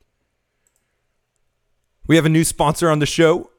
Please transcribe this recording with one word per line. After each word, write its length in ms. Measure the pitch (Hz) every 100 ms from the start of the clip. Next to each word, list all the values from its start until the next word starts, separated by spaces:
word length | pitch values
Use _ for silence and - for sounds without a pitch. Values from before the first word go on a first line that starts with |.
| _ _ _ _ _ _ _ _ _ _ _ _ _ _ _ _ _ _ _ _ -
We 100 | 160
have 100 | 160
a 20 |
new 160 | 160
sponsor 460 | 165 - 151 151 170
on 80 | 151
the 80 | 143
show, 460 | - 160 156 -